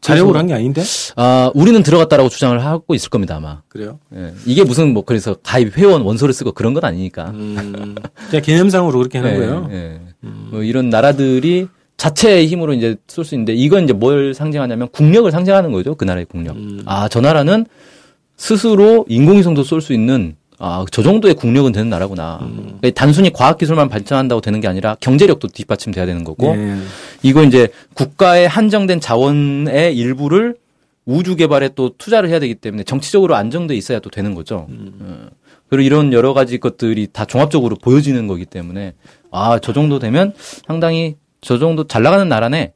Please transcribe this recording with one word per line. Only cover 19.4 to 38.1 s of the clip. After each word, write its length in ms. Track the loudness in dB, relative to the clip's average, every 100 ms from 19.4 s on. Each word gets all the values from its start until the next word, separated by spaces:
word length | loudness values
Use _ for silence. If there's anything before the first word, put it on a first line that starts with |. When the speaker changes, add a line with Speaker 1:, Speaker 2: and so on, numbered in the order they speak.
| 4 0
Speaker 2:
쏠 180 | -2 -4
수 120 | -2
있는, 420 | -2 0 0 -2 -10 _ _
아, 260 | -8 -6 -6
저 120 | 0
정도의 320 | 2 4 4
국력은 360 | 2 2 2 2
되는 160 | 0 -2
나라구나. 480 | -4 -6 -6 -10 -10
Speaker 1:
음. 340 | -12 -12 -16 -4
Speaker 2:
그러니까 100 | -2
단순히 420 | 2 2 4 2
과학기술만 560 | 4 2 2 0 0 0
발전한다고 520 | -2 -4 -2 0 -2
되는 200 | -2 -4
게 60 | -2
아니라 280 | -2 -4 -4
경제력도 480 | 0 4 4 4 -2
뒷받침돼야 580 | -12 -6 -6 -6 -6 -4
되는 180 | -6
거고 300 | -8 -4 -2 -2
Speaker 1:
예. 200 | -4 -8 -10 -16 -20 -2
Speaker 2:
이거 200 | 2 6
이제 240 | 6 6 4 0 _
국가의 540 | -6 -6 _ 2 4 4
한정된 520 | 2 0 0 0 -2
자원의 960 | -2 0 2 2 0 -2 -2 0 0 0
일부를 600 | -4 -4 0 0 0 -6 _ _ _ _
우주 300 | -4 -4 -2 0
개발에 340 | 2 2 0
또 160 | -2 -6 -6
투자를 300 | -2 0 2
해야 80 | -2
되기 160 | -2
때문에 300 | -6 -10 -10
정치적으로 500 | -6 -8 -2 0 2 0
안정돼 380 | -2 -6 -6 -6
있어야 220 | -4 -8
또 80 | -8
되는 240 | -8 -8
거죠. 320 | -8 -10 -12 -12
Speaker 1:
음. 220 | -18 -20 -18
Speaker 2:
어. 260 | -18 -18 -20 _ _ _ _
그리고 160 | 0
이런 280 | 2 2 4
여러 200 | 2 2
가지 260 | 2 0 -2
것들이 500 | -6 -4 -4 -2 -4
다 120 | -8
종합적으로 520 | -4 0 0 0 -2 -4
보여지는 500 | 2 2 2